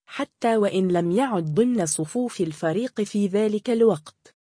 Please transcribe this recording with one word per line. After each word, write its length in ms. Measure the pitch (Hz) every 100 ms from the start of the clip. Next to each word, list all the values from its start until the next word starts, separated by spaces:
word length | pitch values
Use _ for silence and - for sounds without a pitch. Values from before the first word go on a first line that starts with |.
| _
حتى 520 | - 285 _ 240 226
وإن 300 | 202 190 190
لم 240 | 175 170
يعد 420 | 185 269 208 160
ضمن 320 | 151 240 240 165
صفوف 560 | - 156 247 247 -
الفريق 600 | 165 151 165 170 247 -
في 260 | 202 208 202
ذلك 420 | 196 214 208 -
الوقت. 640 | 226 226 160 - _ - _